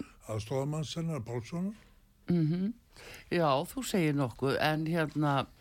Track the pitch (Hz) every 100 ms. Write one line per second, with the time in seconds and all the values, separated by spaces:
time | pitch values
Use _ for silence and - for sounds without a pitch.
0 | - - - 110 107 139 139 151 147 -
1 | 165 151 110 120 113 170 190 220 - -
2 | _ _ - 175 156 175 196 - _ -
3 | - - - 175 156 135 175 - 247 208
4 | 160 143 131 - 135 127 151 156 160 170
5 | 156 147 151 139 - -